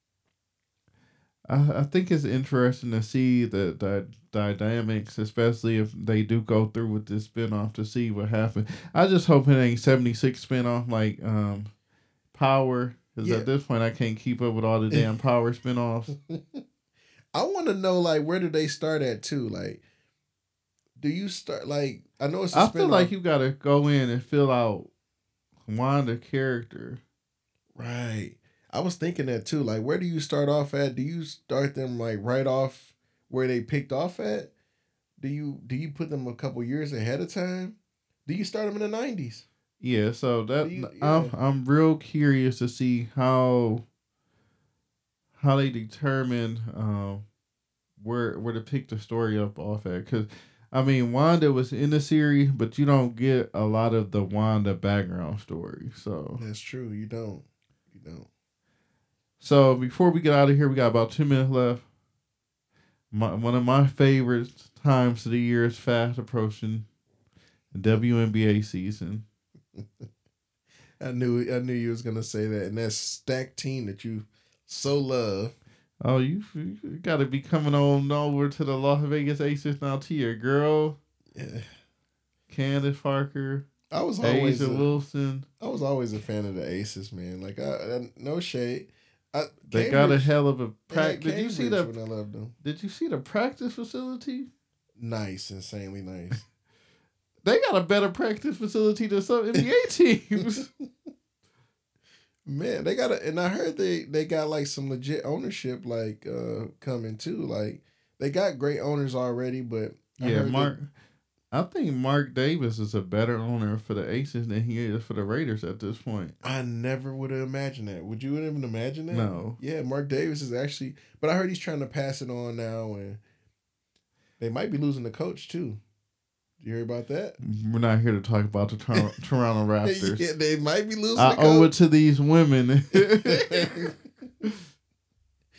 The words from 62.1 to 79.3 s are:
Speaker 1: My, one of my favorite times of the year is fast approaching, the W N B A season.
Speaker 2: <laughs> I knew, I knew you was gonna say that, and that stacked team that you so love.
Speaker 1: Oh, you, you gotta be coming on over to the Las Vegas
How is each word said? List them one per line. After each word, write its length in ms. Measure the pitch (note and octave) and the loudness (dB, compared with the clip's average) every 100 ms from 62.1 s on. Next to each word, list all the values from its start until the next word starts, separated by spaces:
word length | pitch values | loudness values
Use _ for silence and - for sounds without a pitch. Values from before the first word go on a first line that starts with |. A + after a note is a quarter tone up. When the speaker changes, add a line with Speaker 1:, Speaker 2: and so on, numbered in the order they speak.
| _ _ _ _ _ _ _ _ _ _ | _ _ _ _ _ _ _ _ _ _
Speaker 1:
My, 220 | G#2+ A2 | -4 -2
one 220 | F#2 A#2 B2 | -2 0 2
of 80 | |
my 240 | B2 C3+ C#3 | 4 6 4
favorite 640 | - C#3 C3+ B2 B2 A#2+ - - _ | 4 4 4 2 0 -4 -12 -20 _
times 420 | D3 C3 B2 A#2 A#2 | 2 4 4 0 -2
of 60 | |
the 80 | A#2+ | 0
year 240 | A#2+ A#2+ A#2 | 2 2 2
is 120 | A2+ | 0
fast 400 | - A#2 A#2+ A#2+ | 0 0 0 -2
approaching, 640 | G#2+ B2 A2 G#2+ A2 A2 G#2+ _ _ _ _ _ _ _ _ | -4 -2 -2 -2 -6 -6 -8 _ _ _ _ _ _ _ _
the 80 | F#2+ | -2
W 400 | G#2+ A2 A#2+ A#2 | 2 4 4 4
N 100 | A2+ | 2
B 140 | A2 A2 | 4 4
A 160 | G#2 | 4
season. 640 | G#2 F#2 F#2+ G#2 E2+ G#2+ G#2+ _ _ _ _ - | 2 -4 -6 -6 -8 -10 -12 _ _ _ _ -20
Speaker 2:
<laughs> 1300 | G#2 _ A#2+ _ _ _ _ _ _ _ _ - | -20 _ -20 _ _ _ _ _ _ _ _ -14
I 100 | C3 | -8
knew, 300 | B2+ B2 A#2+ A#2+ | -2 0 2 0
I 60 | B2 | -2
knew 140 | B2+ | -2
you 160 | B2 A#2 | -2 -2
was 120 | A#2 | -4
gonna 200 | A#2+ A2 | -4 -6
say 220 | A2 G#2+ G#2+ | -4 -4 -2
that, 160 | G#2+ F#2+ | -2 -4
and 100 | G#2+ | -4
that 140 | A2+ | -4
stacked 640 | G#2+ - - - C3 C3 - | -4 -6 -8 -4 -4 -6 -8
team 280 | C#3 C3+ A2 | -6 -6 -6
that 180 | G2 | -8
you 220 | A#2 A2 G#2+ _ _ _ - | -10 -10 -12 _ _ _ -16
so 340 | - B2+ C#3+ | -6 -2 0
love. 540 | C3 C3 A2+ G2 A2+ - _ _ _ - | 0 0 0 -2 -6 -8 _ _ _ -6
Speaker 1:
Oh, 140 | B2 C3 | 0 2
you, 240 | B2+ F#3 G#3+ | 2 -2 -6
you 460 | D3+ E3 G#3 - D#3 | -10 -10 -10 -12 -8
gotta 240 | F3+ D#3 C#3 | -2 0 0
be 160 | C3+ | -2
coming 320 | C3+ E3 D3 C#3+ | -2 0 2 4
on 360 | C#3+ C#3 C#3 | 4 4 2
over 380 | D3 D3 C#3+ C#3+ | 0 0 0 0
to 140 | C#3+ | -2
the 140 | C#3+ C3+ | -4 0
Las 260 | C#3 C#3+ D3 | 2 2 2
Vegas 360 | D3+ C#3+ | 0 0